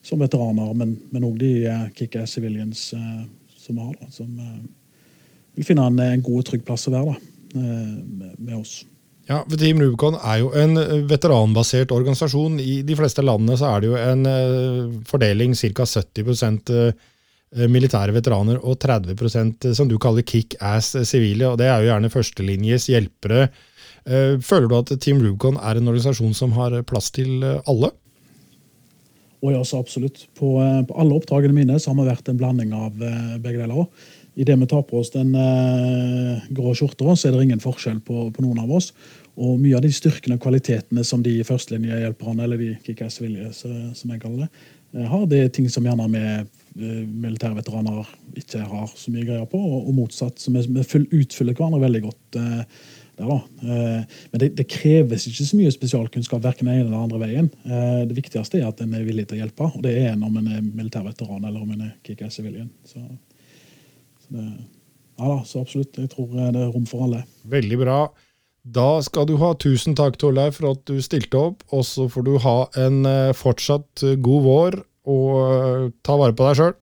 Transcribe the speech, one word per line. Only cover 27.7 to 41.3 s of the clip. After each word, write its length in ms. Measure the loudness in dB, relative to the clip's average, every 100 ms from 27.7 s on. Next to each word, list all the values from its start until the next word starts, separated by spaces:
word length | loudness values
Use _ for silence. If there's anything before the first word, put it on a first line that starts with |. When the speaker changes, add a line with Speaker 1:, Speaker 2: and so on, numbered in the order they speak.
| 0 0 -2 _ _ _ _ _ _ _ _ _ _ _ _ _ _
Speaker 1:
Å 80 | 0
ja, 80 | 0
så 180 | 0 -4
absolutt. 480 | -6 -4 -6 -6 -20
På, 220 | -4 0 2
eh, 180 | 4 2 0
på 80 | 2
alle 160 | 4
oppdragene 400 | 4 2 2 4
mine 220 | 4 4 2
så 160 | 0
har 60 | 0
vi 100 | 0
vært 200 | 0 -2
en 80 | -2
blanding 360 | 0 0 -2
av, 220 | -4 -6 -6
eh, 340 | -6 -6 -6 -8
begge 220 | -6 -6
deler 160 | -2 -2
også. 140 | -2 _ -20 -20 _ -2
I 60 | 4
det 100 | 4
vi 80 | 4
tar 180 | 0
på 160 | 0 -2
oss 120 | -2
den, 240 | -2 0 2
eh, 1080 | 2 2 2 2 0 0 0 -2 -2 -4 -6
grå 240 | -4 -2
skjorta, 380 | 0 -2 0 2
så 140 | 2 4
er 40 |
det 100 | 4
ingen 160 | 4 2
forskjell 400 | -2 -6 -6 -6
på, 300 | -6 -6 -6
på 80 | -2
noen 220 | -2 -2
av 80 | 0
oss. 220 | 0 0 _ -20 -20 _ -4
Og 220 | 0 2
mye 160 | 4 4
av 60 |
de 80 | 2
styrkene 460 | 2 0 0 -4 -2
og 60 |
kvalitetene 600 | 2 0 2 -4 -2 -2 0
som 160 | 0
de 220 | 0